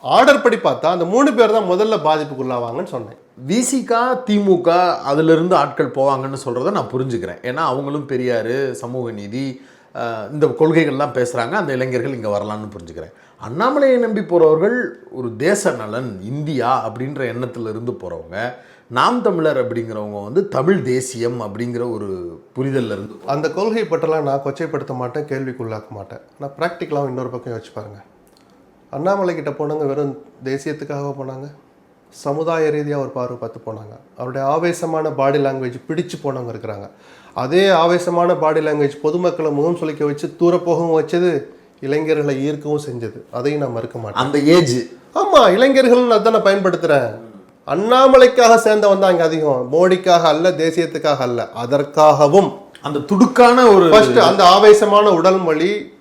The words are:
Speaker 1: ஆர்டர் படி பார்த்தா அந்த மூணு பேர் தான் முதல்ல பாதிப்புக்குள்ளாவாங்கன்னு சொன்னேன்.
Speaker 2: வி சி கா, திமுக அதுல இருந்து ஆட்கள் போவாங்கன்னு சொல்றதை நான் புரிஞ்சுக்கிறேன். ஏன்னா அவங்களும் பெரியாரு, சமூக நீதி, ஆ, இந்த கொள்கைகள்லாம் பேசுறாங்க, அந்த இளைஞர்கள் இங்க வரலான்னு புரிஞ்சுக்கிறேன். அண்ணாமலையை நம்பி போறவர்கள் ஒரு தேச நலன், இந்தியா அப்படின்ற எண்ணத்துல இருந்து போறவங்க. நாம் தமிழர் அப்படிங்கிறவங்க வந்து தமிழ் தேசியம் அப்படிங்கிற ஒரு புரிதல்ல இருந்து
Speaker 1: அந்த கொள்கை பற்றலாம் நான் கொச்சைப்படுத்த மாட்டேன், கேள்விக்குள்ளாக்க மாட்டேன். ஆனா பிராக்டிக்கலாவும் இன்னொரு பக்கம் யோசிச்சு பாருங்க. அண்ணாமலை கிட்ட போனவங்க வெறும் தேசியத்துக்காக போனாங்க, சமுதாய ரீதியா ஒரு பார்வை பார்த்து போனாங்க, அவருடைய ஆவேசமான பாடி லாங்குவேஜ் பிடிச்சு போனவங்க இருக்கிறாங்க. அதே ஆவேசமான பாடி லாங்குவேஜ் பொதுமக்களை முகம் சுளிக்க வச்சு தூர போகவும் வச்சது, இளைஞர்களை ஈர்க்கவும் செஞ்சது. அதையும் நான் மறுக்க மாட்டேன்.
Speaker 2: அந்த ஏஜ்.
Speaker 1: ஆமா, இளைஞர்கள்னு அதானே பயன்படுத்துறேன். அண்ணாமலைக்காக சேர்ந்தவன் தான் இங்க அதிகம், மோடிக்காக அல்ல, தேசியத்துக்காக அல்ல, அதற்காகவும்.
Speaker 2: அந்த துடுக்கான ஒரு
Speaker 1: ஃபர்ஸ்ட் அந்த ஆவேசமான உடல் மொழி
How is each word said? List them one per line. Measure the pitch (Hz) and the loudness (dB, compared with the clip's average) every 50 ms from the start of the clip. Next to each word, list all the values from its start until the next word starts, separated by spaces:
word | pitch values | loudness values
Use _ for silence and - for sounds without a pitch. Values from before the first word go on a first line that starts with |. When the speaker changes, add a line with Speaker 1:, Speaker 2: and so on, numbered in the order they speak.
| - 123 151 | 0 4 4
Speaker 1:
ஆர்டர் | 208 269 294 277 - | 6 6 6 4 4
படி | - 240 226 | 4 0 0
பார்த்தா | 196 - 156 131 - - 160 180 | 2 0 -2 -2 0 0 -2 0
அந்த | 180 170 | 0 -2
மூணு | 170 196 247 285 294 233 | 0 2 4 4 4 4
பேர் | 220 226 214 214 | 4 2 4 4
தான் | 226 208 180 | 0 0 0
முதல்ல | 180 185 214 220 220 180 143 | 0 0 0 0 0 0 0
பாதிப்புக்குள்ளாவாங்கன்னு | 151 156 156 151 139 139 127 135 127 123 123 120 117 113 151 - - - | 0 0 0 -2 -6 -8 -8 -6 -4 -4 -4 -6 -6 -8 -8 -10 -8 -10
சொன்னேன். | 123 110 101 - _ _ _ _ - 127 | -12 -12 -12 -18 _ _ _ _ -16 -6
Speaker 2:
வி | 135 190 240 | -4 -2 -2
சி | 247 - 277 262 214 | -2 -2 -4 -4 -2
கா, | - 233 226 240 254 254 247 247 | -2 -2 0 0 0 -2 -4 -2
திமுக | - 208 208 202 196 185 - - 165 165 180 180 175 156 - - | 0 0 0 4 2 2 4 4 2 2 4 2 2 0 -2 -2
அதுல | 135 143 151 160 160 165 | -2 0 2 4 4 4
இருந்து | 156 170 180 185 | 4 4 2 2
ஆட்கள் | 151 143 143 - - 151 127 - | 2 2 0 -2 -4 -4 -4 -2
போவாங்கன்னு | 139 135 139 139 131 131 135 135 127 - | 0 0 0 0 -2 -4 -8 -8 -8 -6
சொல்றதை | 135 117 123 131 - | -6 -6 -2 -2 -2
நான் | - 180 127 - 131 | -2 -2 -4 -4 -4
புரிஞ்சுக்கிறேன். | 131 131 131 120 117 95 90 87 - | -6 -4 -4 -4 -6 -6 -8 -12 -10
ஏன்னா | - 123 127 151 165 147 | -8 -8 -6 -4 -4 -2
அவங்களும் | 127 139 143 139 143 147 143 | -4 -4 -6 -6 -8 -8 -6
பெரியாரு, | 131 131 127 123 123 120 113 107 113 123 139 139 131 | -6 -6 -4 -2 -2 -2 -2 -2 -4 -4 -4 -4 -6
சமூக | 120 120 - 120 127 131 120 117 | -6 -10 -12 -10 -8 -8 -8 -8
நீதி, | 110 104 101 101 110 131 139 135 123 - - - _ _ _ _ _ | -10 -12 -12 -10 -10 -8 -8 -8 -10 -14 -20 -20 _ _ _ _ _
ஆ, | 123 120 117 113 110 104 101 | -10 -8 -8 -8 -10 -12 -10
இந்த | 147 147 143 | -2 -2 0
கொள்கைகள்லாம் | - - - 156 165 156 165 160 147 131 135 147 135 - | 0 2 0 0 2 4 2 2 0 -2 -4 -4 -4 -2
பேசுறாங்க, | 127 123 120 - 120 117 120 175 214 | -4 -4 -2 -2 -6 -4 -4 -4 -4
அந்த | - 143 135 | -4 -4 -4
இளைஞர்கள் | 127 131 131 127 123 117 139 135 | -4 -4 -4 -4 -4 -4 -6 -8
இங்க | 117 107 104 | -8 -6 -4
வரலான்னு | 104 101 104 107 107 107 107 104 95 | -4 -4 -4 -6 -10 -10 -12 -14 -14
புரிஞ்சுக்கிறேன். | 95 87 82 80 82 80 80 - _ _ _ _ _ | -16 -18 -16 -16 -16 -16 -16 -20 _ _ _ _ _
அண்ணாமலையை | - 107 123 170 226 262 294 294 277 269 254 | -14 -12 -6 -4 -2 -2 0 2 2 2 2
நம்பி | 240 240 226 214 175 | 2 0 -2 -2 -4
போறவர்கள் | - 160 175 170 160 156 156 160 175 214 240 247 220 170 - - - - | -4 0 2 4 4 4 4 4 2 0 0 -2 -4 -6 -10 -16 -20 -16
ஒரு | - 131 123 117 110 | -14 -10 -10 -10 -6
தேச | 104 143 175 214 208 - 180 | -2 0 0 0 0 -2 -4
நலன், | 135 117 110 107 107 120 131 123 101 92 95 | -4 -4 -8 -8 -8 -8 -8 -8 -10 -12 -10
இந்தியா | 107 135 147 151 151 151 123 113 123 131 120 110 | -10 -8 -8 -6 -4 -4 -2 0 0 0 0 -2
அப்படின்ற | 110 107 123 131 135 147 135 131 | -6 -8 -8 -10 -8 -6 -6 -6
எண்ணத்துல | 117 113 120 127 123 - 123 117 110 107 | -6 -6 -8 -8 -8 -8 -10 -10 -10 -10
இருந்து | 113 120 135 | -8 -8 -10
போறவங்க. | 190 - 95 90 85 80 78 80 87 101 117 123 123 - - _ _ _ _ _ | -10 -10 -12 -12 -12 -14 -14 -12 -10 -8 -8 -8 -10 -14 -20 _ _ _ _ _
நாம் | 113 123 147 196 247 247 | -2 0 0 2 0 0
தமிழர் | 196 214 185 165 156 156 143 131 | -2 -2 -2 0 -2 -2 0 -2
அப்படிங்கிறவங்க | 120 107 117 117 113 113 110 107 107 104 104 101 101 | -4 -4 -4 -6 -8 -8 -10 -10 -10 -10 -10 -10 -10
வந்து | 104 - 185 196 | -4 -4 -4 -4
தமிழ் | 196 - 135 139 175 202 175 | -2 -4 -2 0 0 0 0
தேசியம் | 127 131 123 127 127 - - 117 117 120 123 120 | 0 -2 -4 -4 -4 -8 -8 -6 -6 -6 -6 -6
அப்படிங்கிற | 107 104 98 110 120 120 120 117 120 123 | -10 -10 -8 -8 -8 -8 -6 -6 -6 -6
ஒரு | 110 107 104 98 95 90 87 87 82 80 _ _ _ | -6 -8 -8 -8 -10 -10 -10 -14 -14 -18 _ _ _
புரிதல்ல | 127 131 139 135 131 120 107 104 | -6 -6 -2 -2 -4 -4 -4 -6
இருந்து | 95 101 110 - - - | -8 -10 -14 -16 -14 -6
Speaker 1:
அந்த | - 139 151 151 151 | -6 -4 -4 -4 -4
கொள்கை | 151 180 202 226 220 226 208 | -4 -2 -2 -2 -2 -2 -2
பற்றலாம் | 156 165 156 160 156 156 160 147 139 | -2 -4 -2 -2 -2 -2 -2 -2 -2
நான் | 135 139 143 | -4 -4 -4
கொச்சைப்படுத்த | 139 135 - 165 151 151 135 139 - 131 | -8 -6 -6 -8 -6 -6 -8 -8 -8 -8
மாட்டேன், | 127 127 123 120 151 147 | -8 -8 -8 -8 -8 -8
கேள்விக்குள்ளாக்க | 147 139 131 135 131 123 131 120 113 110 104 - - | -6 -8 -8 -8 -10 -8 -10 -10 -10 -10 -10 -12 -16
மாட்டேன். | 104 101 95 - 117 117 - _ _ | -18 -18 -16 -18 -18 -20 -20 _ _
ஆனா | _ 143 139 - | _ -16 -16 -8
பிராக்டிக்கலாவும் | - 160 175 170 - 180 - 147 139 143 131 | -6 -6 -6 -6 -8 -8 -6 -4 -4 -4 -4
இன்னொரு | 123 127 127 120 | -6 -8 -8 -8
பக்கம் | 123 120 - 127 117 | -10 -12 -10 -10 -12
யோசிச்சு | 110 - - _ | -12 -12 -14 _
பாருங்க. | 113 107 107 101 98 95 _ _ _ _ _ _ _ _ _ _ _ _ _ _ _ _ _ - | -16 -16 -16 -20 -20 -20 _ _ _ _ _ _ _ _ _ _ _ _ _ _ _ _ _ -10
அண்ணாமலை | 139 156 185 202 196 190 180 170 | -6 -2 -2 -2 0 -2 -4 -4
கிட்ட | 160 143 151 | -4 -8 -8
போனவங்க | 139 - 151 147 151 156 151 | -6 -6 -6 -6 -4 -4 -4
வெறும் | 135 135 147 143 139 131 - - - _ _ 127 | -4 -4 -4 -4 -6 -8 -12 -18 -20 _ _ -8
தேசியத்துக்காக | 131 135 139 139 156 147 147 143 143 147 139 143 143 135 139 | -8 -8 -6 -6 -8 -8 -8 -10 -10 -10 -8 -8 -10 -10 -10
போனாங்க, | 135 135 131 131 139 147 147 _ _ _ _ _ _ _ _ _ _ _ _ | -12 -12 -12 -14 -16 -18 -20 _ _ _ _ _ _ _ _ _ _ _ _
சமுதாய | - - 147 143 151 160 170 165 160 156 151 | -8 -6 -4 -4 -2 -2 -2 -2 0 0 0
ரீதியா | 151 151 147 147 147 | -2 -2 -4 -4 -4
ஒரு | 143 135 123 | -4 -6 -6
பார்வை | - 131 123 120 123 | -6 -8 -8 -8 -8
பார்த்து | 117 123 110 - - - | -10 -12 -12 -12 -14 -14
போனாங்க, | 113 110 107 107 104 113 120 _ _ _ | -12 -12 -12 -14 -18 -20 -20 _ _ _
அவருடைய | - 127 127 127 135 135 | -12 -12 -8 -6 -4 -2
ஆவேசமான | 135 147 160 170 175 170 - 175 160 160 156 156 156 | -2 0 0 0 -2 -2 -4 -6 -4 -4 -2 -4 -4
பாடி | 139 131 135 139 143 147 | -2 0 0 2 2 2
லாங்குவேஜ் | 139 135 131 135 131 123 120 123 - | 0 -2 -2 -4 -6 -8 -10 -12 -10
பிடிச்சு | - 160 160 175 180 - 117 - | -6 -6 -6 -6 -8 -10 -8 -8
போனவங்க | 143 131 127 123 117 110 | -8 -8 -6 -10 -10 -12
இருக்கிறாங்க. | 107 - 110 104 101 101 - _ _ _ - - - _ - _ | -12 -12 -12 -12 -12 -14 -18 _ _ _ -20 -20 -20 _ -12 _
அதே | - 123 135 160 180 196 196 185 | -6 -4 0 2 2 4 4 4
ஆவேசமான | 165 165 170 175 175 175 180 175 170 175 175 175 | 4 4 4 2 2 0 0 0 2 2 2 0
பாடி | 139 160 156 156 160 | 0 0 0 0 0
லாங்குவேஜ் | 151 156 151 147 147 139 139 - | 0 0 0 0 -2 -2 -2 -2
பொதுமக்களை | - 156 156 175 180 175 170 170 156 156 | -4 -2 -2 0 -2 -2 -2 -2 -4 -2
முகம் | 147 143 151 170 175 | -2 0 0 0 -2
சுளிக்க | 170 165 156 147 143 151 | -2 -4 -8 -4 -4 -4
வச்சு | 147 139 143 - 143 - | -4 -4 -6 -8 -10 -4
தூர | - 175 170 175 | 0 2 2 2
போகவும் | 175 175 175 165 156 170 170 160 | 2 0 0 -2 0 0 0 0
வச்சது, | 160 151 151 165 170 180 180 160 135 - - - - _ _ _ _ | 0 0 0 -2 0 0 0 0 -2 -6 -8 -20 -20 _ _ _ _
இளைஞர்களை | - 135 143 151 156 156 156 151 143 143 135 | -6 -4 -4 -2 0 0 -2 0 0 -2 -2
ஈர்க்கவும் | 131 139 147 151 147 147 147 151 147 147 | -2 -4 -4 -4 -6 -6 -6 -6 -4 -6
செஞ்சது. | 139 123 123 117 104 - 113 - _ | -8 -10 -8 -10 -10 -10 -14 -20 _
அதையும் | - 120 127 143 151 147 | -10 -6 -4 -4 -2 -2
நான் | 143 123 117 | -4 -4 -6
மறுக்க | 113 113 113 - | -8 -8 -8 -10
மாட்டேன். | 123 110 104 95 117 127 | -12 -12 -8 -4 -4 -4
Speaker 2:
அந்த | 143 143 147 143 151 | 0 0 0 4 4
ஏஜ். | 170 175 165 127 123 127 117 - - - _ _ _ | 4 4 4 2 -2 -4 -4 -6 -14 -20 _ _ _
Speaker 1:
ஆமா, | 311 392 403 370 285 240 196 | -4 0 4 6 6 6 6
இளைஞர்கள்னு | 180 214 254 277 262 269 262 240 247 247 247 240 226 | 6 4 4 4 4 4 6 6 4 4 4 4 2
அதானே | 208 202 226 226 214 - | 4 4 2 2 4 2
பயன்படுத்துறேன். | 196 196 202 185 185 175 165 165 156 147 139 123 113 104 - - - 104 98 - _ _ _ _ | 2 2 2 0 0 0 0 0 2 2 2 2 -2 -6 -10 -16 -20 -20 -20 -20 _ _ _ _
அண்ணாமலைக்காக | - 143 170 208 226 247 254 269 262 262 254 254 247 247 254 240 226 233 | -6 -4 -4 0 2 4 6 6 8 8 8 8 8 6 4 6 8 6
சேர்ந்தவன் | 220 226 214 214 214 208 202 196 196 | 6 6 4 2 4 4 4 4 4
தான் | 196 190 180 | 4 2 4
இங்க | 170 165 | 4 2
அதிகம், | 160 160 160 156 147 131 127 127 123 | 0 0 0 0 0 0 -2 -2 0
மோடிக்காக | 139 165 180 185 185 180 180 185 175 170 165 | 2 2 4 4 2 2 4 4 4 4 4
அல்ல, | 160 151 156 170 185 | 2 2 4 2 0
தேசியத்துக்காக | 175 151 160 165 160 175 165 156 156 151 151 151 143 131 131 | 0 2 -2 0 0 -2 -4 -2 -6 -4 -2 -2 0 0 -2
அல்ல, | 123 120 117 104 - - | -4 -4 -4 -6 -8 -8
அதற்காகவும். | 117 120 120 143 143 147 - - 156 156 151 143 139 147 143 156 202 185 - - - - - - - | -10 -4 -2 -2 -2 -2 -2 2 6 6 6 8 6 4 6 6 4 4 4 -4 -10 -20 -20 -20 -12
Speaker 2:
அந்த | - 143 147 143 | -10 -6 -6 -6
துடுக்கான | 143 - 202 190 240 - - - 247 240 247 254 254 233 | -2 -2 4 4 4 4 6 6 6 6 8 6 6 8
ஒரு | 202 190 175 165 | 8 8 8 8
Speaker 1:
ஃபர்ஸ்ட் | 202 220 208 - - 240 | 8 8 6 6 6 6
அந்த | 185 165 196 196 190 | 6 4 4 6 6
ஆவேசமான | 175 185 202 208 214 214 208 214 202 202 208 208 214 | 8 8 8 8 8 8 8 6 4 4 4 6 4
உடல் | 180 165 165 190 190 190 | 2 4 4 2 2 2
மொழி | 180 165 156 156 165 190 208 208 - - - _ | 0 0 0 0 0 -2 -2 -4 -8 -14 -20 _